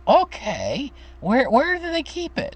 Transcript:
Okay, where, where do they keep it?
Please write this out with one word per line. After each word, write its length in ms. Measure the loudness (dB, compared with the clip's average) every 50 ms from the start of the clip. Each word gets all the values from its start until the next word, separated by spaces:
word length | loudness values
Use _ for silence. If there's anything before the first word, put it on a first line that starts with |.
| 4
Okay, 840 | 6 4 4 4 2 -4 -10 -8 -6 -6 -4 -4 -4 -4 -4 -6 -8 -12 -16 -20 -20 -20 -10
where, 300 | -2 0 2 2 2 4
where 280 | 4 2 4 4 0 -2
do 120 | -2 -4
they 120 | -4 -4 -4
keep 340 | -6 -8 -8 -8 -6 -6
it? 180 | -6 -6 -6 -6